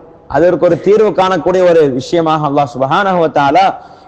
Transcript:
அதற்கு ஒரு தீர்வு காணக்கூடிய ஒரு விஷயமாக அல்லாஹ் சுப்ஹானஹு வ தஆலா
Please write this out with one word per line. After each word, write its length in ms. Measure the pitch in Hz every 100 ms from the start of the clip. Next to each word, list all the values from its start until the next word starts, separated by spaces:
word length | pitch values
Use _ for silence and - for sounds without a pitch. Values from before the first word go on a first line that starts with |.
| - - -
அதற்கு 380 | 143 175 180 175
ஒரு 160 | 170
தீர்வு 280 | 185 214 214
காணக்கூடிய 600 | 170 185 185 170 185 180
ஒரு 200 | 165 147
விஷயமாக 580 | 123 - 170 160 156 151
அல்லாஹ் 340 | 147 139 127
சுப்ஹானஹு 440 | 135 175 196 180 160
வ 60 |
தஆலா 440 | 147 139 165 190 - - -